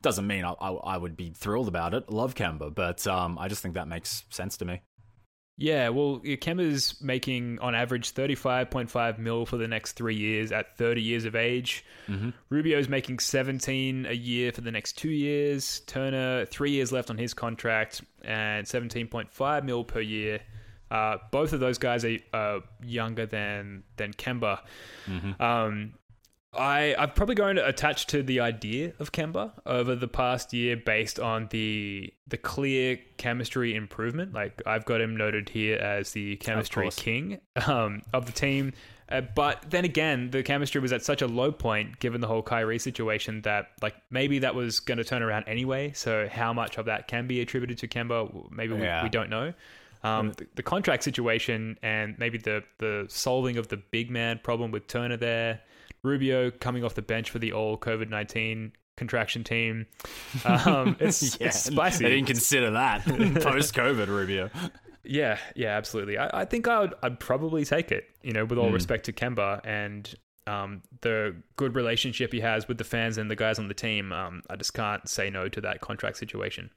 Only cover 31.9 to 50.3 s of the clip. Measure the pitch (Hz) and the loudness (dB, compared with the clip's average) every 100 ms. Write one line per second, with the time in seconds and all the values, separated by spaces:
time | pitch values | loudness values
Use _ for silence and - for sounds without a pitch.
31.9 | 98 95 _ - - - - 139 131 127 | -8 -10 _ -10 -6 -4 -2 0 2 2
32.9 | 127 - - 123 120 117 135 120 107 104 | 0 -6 -6 -4 -2 -2 -2 0 -2 -6
33.9 | - 113 147 190 113 104 - - 110 107 | -4 -4 -4 -6 -4 -6 -6 -2 -2 0
34.9 | 117 113 110 107 107 104 113 107 107 101 | 0 0 0 0 0 -2 -2 0 0 0
35.9 | 101 98 107 101 101 - 110 101 - 95 | -2 -2 -6 -6 -4 -2 -2 0 0 0
36.9 | - - 113 170 202 _ - 117 131 110 | 0 -2 -2 -4 -8 _ -2 2 2 2
37.9 | 104 - 131 120 117 139 139 135 - - | -2 -2 -2 -2 -2 2 2 0 -4 -16
38.9 | - - 131 127 107 147 - 151 175 180 | -20 -4 -2 0 2 2 2 0 2 4
39.9 | 151 156 135 123 131 131 143 143 143 127 | 4 4 2 2 0 2 2 2 2 2
40.9 | 123 - 143 127 117 135 151 117 107 107 | 2 2 2 2 2 2 2 2 2 0
41.9 | - 127 120 113 113 110 117 110 117 131 | -2 -2 0 0 0 2 0 2 0 -2
42.9 | 120 113 107 - 110 107 104 - - 107 | -2 0 0 -2 -4 0 0 0 -4 -4
43.9 | - _ 127 139 139 131 120 120 107 - | -4 _ 0 2 4 2 2 0 0 0
44.9 | 120 117 123 113 107 110 113 127 131 143 | -2 0 0 2 0 0 -2 0 -2 -2
45.9 | 139 - 110 104 113 117 117 110 - 110 | -4 0 0 0 0 0 0 -2 -2 -2
46.9 | 107 - 120 123 123 120 131 123 120 117 | -4 -2 -4 0 0 0 -2 -4 -6 -6
47.9 | 120 117 117 110 - - 107 113 110 92 | -4 0 0 -2 -6 -12 -6 -4 0 0
48.9 | 82 110 113 95 110 139 175 - - - | 2 2 0 0 -2 -2 -6 -16 -20 -20
49.9 | - 110 110 107 | -6 0 2 0